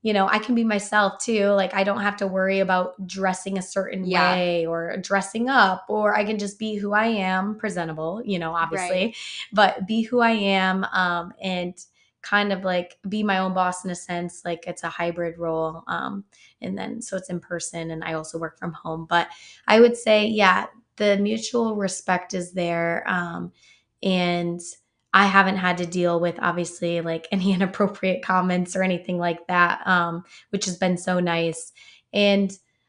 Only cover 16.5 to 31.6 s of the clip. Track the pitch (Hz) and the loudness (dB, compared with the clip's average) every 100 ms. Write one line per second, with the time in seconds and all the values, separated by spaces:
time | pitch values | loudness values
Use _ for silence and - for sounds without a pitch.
16.5 | _ - 190 190 226 - 190 185 175 - | _ -8 -8 -8 -10 -8 -8 -6 -10 -8
17.5 | 175 - 170 165 160 165 160 156 165 165 | -8 -8 -8 -8 -6 -6 -6 -6 -8 -10
18.5 | _ 175 160 165 160 160 170 170 - - | _ -10 -10 -10 -10 0 0 0 -10 -20
19.5 | - - 220 240 233 - 214 214 214 190 | -10 2 8 8 6 2 4 4 4 4
20.5 | 185 - - _ - 208 202 202 220 220 | 4 -2 -14 _ 0 2 2 2 -2 -2
21.5 | 240 226 208 190 - - 180 180 185 175 | 0 0 0 -2 -4 -2 -2 -2 -6 -4
22.5 | 180 170 170 170 170 - 180 175 175 180 | -4 -2 0 0 -2 -2 -2 -4 -6 -10
23.5 | _ _ _ _ _ 196 185 175 175 175 | _ _ _ _ _ 0 2 2 0 -2
24.5 | 175 - - _ _ _ 190 196 196 190 | -6 -10 -18 _ _ _ 4 6 6 4
25.5 | 190 180 175 175 175 175 170 175 170 180 | 2 0 0 -2 0 2 2 0 0 -2
26.5 | 170 165 - 175 170 165 165 - 196 185 | -2 -4 -4 -2 -2 -2 -6 -4 0 2
27.5 | 185 190 - 196 202 190 180 - 185 180 | 2 0 0 -2 0 -2 -2 0 2 2
28.5 | 180 180 190 185 175 180 175 175 165 - | 0 0 0 0 0 -4 -2 -2 -4 0
29.5 | 180 175 - - 180 170 170 - - _ | 4 4 2 2 2 2 -4 -12 -20 _
30.5 | 202 196 175 185 175 185 180 175 170 165 | -4 -4 -2 0 0 0 0 2 2 0
31.5 | 160 | -4